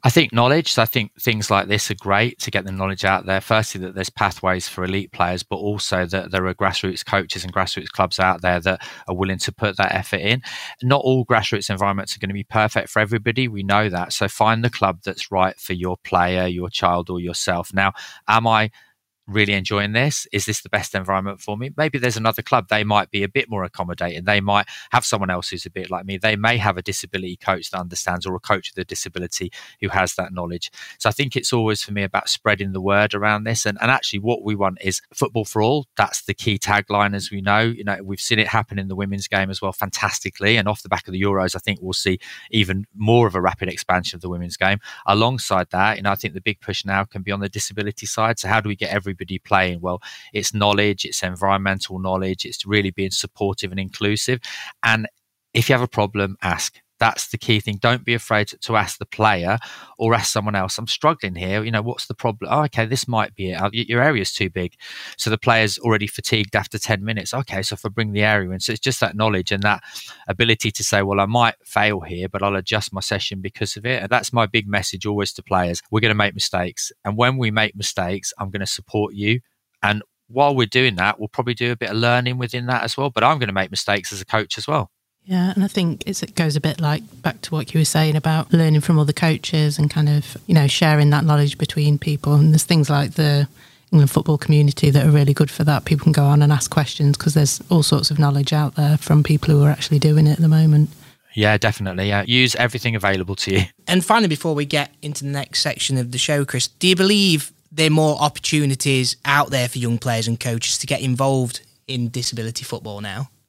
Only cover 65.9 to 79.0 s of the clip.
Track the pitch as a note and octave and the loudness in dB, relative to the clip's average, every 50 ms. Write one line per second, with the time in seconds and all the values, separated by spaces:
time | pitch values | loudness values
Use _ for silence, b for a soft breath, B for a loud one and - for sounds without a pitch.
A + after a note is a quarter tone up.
65.9 | A2 G#2+ G#2 G2+ - - - - - A2 G#2 F#2+ - G#2+ G2 - - G#2+ - - | 2 2 0 -4 -8 -8 -4 -2 0 0 -2 0 0 -2 -2 -2 -8 -8 -2 -2
66.9 | A2 G2 G2 A2 A2+ G#2+ F#2 - - B2+ C#3 - - F#2+ F#2+ - G#2+ - - A2 | -2 -2 -2 -4 -6 -6 -6 -6 -6 -6 -6 -6 -6 -6 -6 -6 -8 -6 -8 -8
67.9 | G2 - A2+ G#2 G2+ G#2 G#2 G#2+ G#2+ G#2 F#2+ F2+ F#2 F#2 - - A2 G#2+ - C3+ | -4 -4 -4 -2 0 0 2 4 2 2 0 -2 -6 -6 -4 -6 -6 -2 -2 -2
68.9 | B2+ - - G#2 - G#2 A2 A2 G#2 F#2 F#2 - G#2 G2 G2+ G#2 G#2 F#2+ B B | -2 0 -2 -2 0 0 0 0 0 0 -2 -2 -4 -2 0 0 0 -2 B B
69.9 | B B B B B B B B G2 F#2 A#2+ A#2 A2+ - - A2+ - - - - | B B B B B B B B 0 0 2 2 2 2 0 -4 -4 -4 -4 0
70.9 | - G2+ G2 G2 G2 G2+ G2 G2+ A2+ A#2+ A#2+ A#2 G#2+ _ _ - - G#2+ G#2 G#2+ | 2 2 2 2 2 2 2 2 2 2 2 2 0 _ _ -6 -2 0 2 2
71.9 | G#2 F#2+ E2 D#2+ F2+ E2+ F2+ F#2+ - G2 F#2+ G2+ G2+ F#2+ F#2+ - - G#2+ G2+ - | 0 -2 -6 -8 -8 -6 -6 -6 -4 -2 -2 0 -2 -2 -4 -2 -4 -4 -4 -4
72.9 | - F#2+ F2+ - A2+ G2 - - G#2 F#2+ F#2 F#2+ - - A2 G2+ - - G2+ B2 | -6 -6 -4 -4 -4 -4 -4 -6 -8 -8 -10 -10 -8 -6 -8 -6 -6 -8 -6 -6
73.9 | C3 A#2+ - G#2 A#2+ B2 G#2+ - - A#2+ A2+ G2+ - - G2+ G2+ G2+ G2+ F#2 - | -4 -4 -2 0 -2 -2 -2 0 0 0 0 2 0 -2 -2 0 -2 -2 -2 -2
74.9 | - F#2 - G#2+ G#2 G#2 G2+ - - - - - F#2+ F#2 F2+ F2 F2 - - _ | -8 -6 -4 -4 -2 0 -2 -2 -4 -10 -6 -2 0 0 0 0 -2 -6 -8 _
75.9 | - A2 A2+ A2+ G#2+ G#2 G#2 G2+ G2 G2 - - - F#2 F2+ F2 - - - - | -2 0 2 2 2 2 0 0 0 -2 -6 -4 -2 -2 -4 -4 -6 -8 -10 -10
76.9 | - _ _ G2+ G#2 G#2+ A#2+ B2 C3 C3 B2 A2 G#2+ A2+ A2 G#2+ - G2+ G#2 - | -10 _ _ -6 -2 2 2 2 2 0 -2 0 0 0 0 0 -2 -6 -8 -6
77.9 | - - F#2 F2 F#2+ G2+ - - - - G#2 F#2+ F#2 G2+ G2 F#2 - - - _ | -4 -4 -4 -4 -4 -6 -6 -10 -8 -8 -10 -8 -6 -6 -6 -6 -6 -8 -10 _
78.9 | - A2 | -2 -2